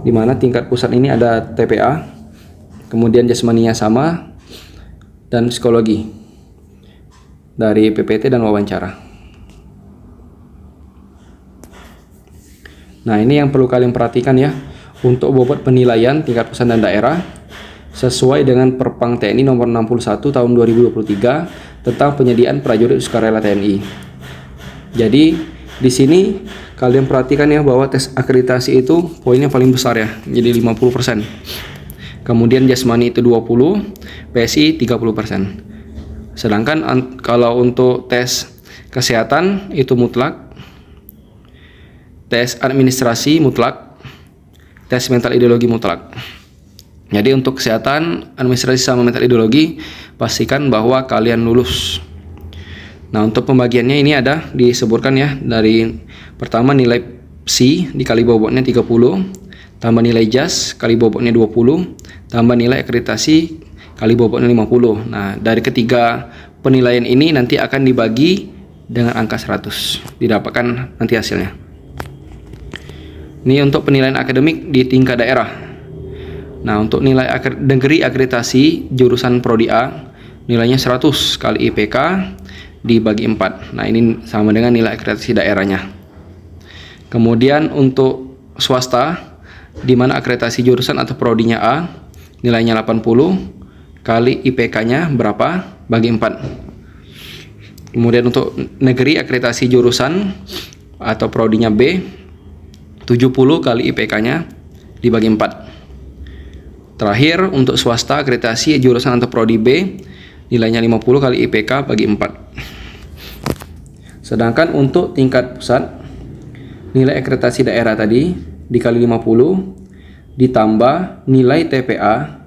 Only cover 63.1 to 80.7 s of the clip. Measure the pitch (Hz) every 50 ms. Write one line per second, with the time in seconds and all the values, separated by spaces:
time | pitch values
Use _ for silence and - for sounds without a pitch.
63.1 | 110 113 - - 156 160 160 165 - - - - - - - - - - 113 110
64.1 | 117 120 120 110 113 127 123 120 120 117 107 - 123 123 120 120 107 104 113 117
65.1 | 113 104 101 98 101 104 101 113 113 117 117 135 131 135 117 117 127 120 120 117
66.1 | 117 127 131 - - - - - - - - 131 131 131 127 123 120 120 120 110
67.1 | 123 127 147 165 160 143 120 123 - 135 - 123 - 135 135 131 127 120 113 113
68.1 | 110 120 143 175 185 - - - - - - - - - - - 117 117 120 117
69.1 | - 113 113 107 110 110 - - 104 107 - 107 - - - - - - - -
70.1 | - - 120 117 110 98 - - - 123 120 120 120 123 131 - - - 113 110
71.1 | 117 110 104 - 101 92 92 98 - - - - - - - - - - - -
72.1 | - - - - - - - - - - - - - - - - - - - -
73.1 | - - - - - - - 123 131 143 143 139 139 151 139 143 139 135 131 131
74.1 | 135 131 127 131 131 127 139 160 160 - - - 143 127 131 127 123 131 131 127
75.1 | 127 117 117 117 - 123 110 98 - - - - - - - - - - - -
76.1 | - - - - - - - - - - - - 107 107 107 107 120 131 139 135
77.1 | 131 131 127 123 120 127 - 135 127 - 147 135 135 131 123 139 151 165 - 131
78.1 | 127 131 131 123 - 117 120 - - 127 139 156 165 - - - 135 127 127 120
79.1 | 123 123 - 123 123 123 120 123 117 110 113 110 107 113 123 143 - - - -
80.1 | - - - - - - - - 120 117 117 120